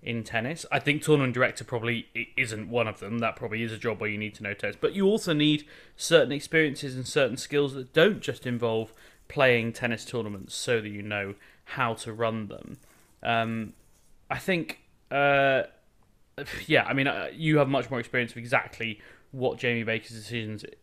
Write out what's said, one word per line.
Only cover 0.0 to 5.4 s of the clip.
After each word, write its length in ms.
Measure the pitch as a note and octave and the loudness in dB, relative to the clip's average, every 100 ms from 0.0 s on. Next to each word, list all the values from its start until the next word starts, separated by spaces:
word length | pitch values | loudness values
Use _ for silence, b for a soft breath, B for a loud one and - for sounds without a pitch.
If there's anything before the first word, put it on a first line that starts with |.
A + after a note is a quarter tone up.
in 220 | - A#2 | -6 -6
tennis. 420 | A2 A#2 A#2 B2+ - | -2 -2 -2 -6 -4
I 80 | C#3 | -2
think 220 | - D3 | 0 0
tournament 320 | - D3+ C3 | 4 4 4
director 300 | A#2+ B2 - | 2 0 0
probably 440 | A#2 B2 A2+ A#2 - - | -6 -4 -2 -4 -4 -10
i-, 120 | A#2 - | -8 -4
isn't 320 | B2+ G#2+ G2+ | -4 -4 -2
one 180 | A#2+ A2 | 0 0
of 120 | G2+ | -2
them. 200 | G2 A#2 | -6 -2
That 160 | A2+ - | -2 -2
probably 280 | A#2 A2 | -6 -4
is 100 | A2+ | -4
a 40 | A2 | -4
job 220 | A#2 G#2+ | -4 -2
where 100 | G#2+ | -4
you 80 | G#2 | -4
need 180 | G#2+ - | -6 -6
to 80 | |
know 100 | G#2+ | -8
tennis. 240 | G2+ G#2 G2+ | -4 -6 -2
But 140 | - | -2
you 140 | F#3+ G3 | 2 2
also 260 | G#3+ F3+ | 4 2
need 320 | D#3 | 4